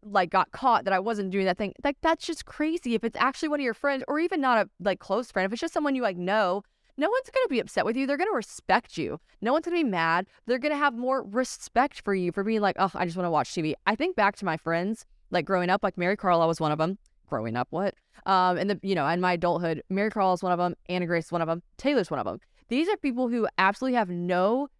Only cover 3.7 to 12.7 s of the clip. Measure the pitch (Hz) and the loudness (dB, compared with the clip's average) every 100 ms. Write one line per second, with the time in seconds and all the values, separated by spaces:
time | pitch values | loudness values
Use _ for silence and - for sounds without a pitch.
3.7 | 220 285 269 - 294 339 359 269 240 196 | -2 -2 -2 -2 -2 0 0 2 2 2
4.7 | _ 190 190 - 202 247 - 190 226 330 | _ -2 -2 -2 -2 -2 -2 -2 -2 -4
5.7 | - 294 262 233 180 180 214 190 190 - | -2 0 0 -2 -2 0 2 2 0 -6
6.7 | _ _ - 311 494 523 523 508 254 214 | _ _ -4 0 0 0 0 0 0 -2
7.7 | - 190 233 269 277 381 339 202 - - | 0 0 0 -2 0 0 -2 -6 -14 0
8.7 | 196 - - 139 156 _ _ 214 294 330 | 0 0 -8 -6 -6 _ _ 0 0 0
9.7 | 339 285 185 165 170 190 _ - 247 294 | -2 0 0 2 0 -2 _ -4 -2 0
10.7 | 294 294 233 247 262 196 208 262 - - | 2 0 0 -2 -2 -2 -2 -2 -6 -2
11.7 | - 277 - - 196 175 175 202 220 202 | 0 0 -2 -2 0 0 -2 0 2 2